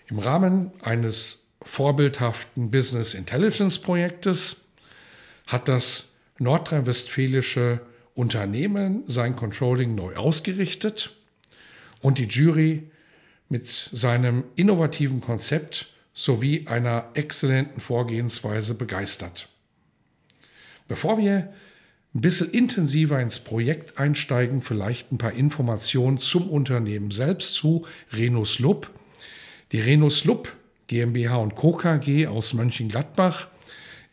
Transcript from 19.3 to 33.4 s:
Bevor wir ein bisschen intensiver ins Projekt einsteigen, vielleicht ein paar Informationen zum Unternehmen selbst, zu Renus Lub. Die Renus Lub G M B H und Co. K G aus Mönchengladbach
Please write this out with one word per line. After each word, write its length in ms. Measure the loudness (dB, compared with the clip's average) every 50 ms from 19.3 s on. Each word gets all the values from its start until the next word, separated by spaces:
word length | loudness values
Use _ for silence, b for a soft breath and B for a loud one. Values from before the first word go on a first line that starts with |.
| -12 -14 -16 -16 _ _ _ _ _ _ _ _ _ _ _ _ _ _ _ _ B B B B B B B B B B B
Bevor 320 | B -6 -2 -2 0 2 2
wir 340 | 2 4 2 2 0 B B B B B B B B B B B B B -4
ein 60 | 0
bisschen 320 | 2 2 2 2 0 0 2
intensiver 680 | 2 2 2 2 0 0 2 2 2 2 2 2 0
ins 200 | 0 0 -2 -4
Projekt 580 | -6 -4 -4 -2 0 0 -2 -2 -6 -10 -6 -2
einsteigen, 640 | 0 0 0 0 0 0 0 2 2 2 0 -2 -2
vielleicht 480 | -2 -2 -2 -2 -2 -4 -6 -6 -6
ein 80 | -4 -2
paar 140 | -2 -2 0
Informationen 840 | 2 0 0 2 0 -2 -2 -2 0 0 0 2 2 2 2 2
zum 320 | 0 0 0 0 0 0 0
Unternehmen 640 | 0 0 0 0 0 0 0 -2 -2 -4 -4 -2
selbst, 440 | -2 0 0 0 0 0 0 0 0
zu 320 | 2 2 2 2 2 0 B B B B B -4
Renus 480 | -2 0 0 2 0 0 0 0 2
Lub. 280 | 2 2 2 2 -2 -12 -18 B B B B B B B B B B B B B B B -4
Die 80 | 0
Renus 440 | 2 4 6 6 6 6 4 2 2
Lub 300 | 2 2 0 -2 -8 -16 -20 _ _ _ _ _
G 140 | -4 -2 0
M 120 | 0 0 0
B 160 | 0 0 0
H 80 | 0
und 200 | 0 0 -2 0
Co. 160 | 2 4 4 4
K 240 | 4 2 0 2
G 320 | 2 2 2 2 2 2 0
aus 260 | 0 0 0 0 0
Mönchengladbach 920 | 0 0 0 -2 -2 -4 -4 -4 -4 -6 -4 0 2 2 2 2 -2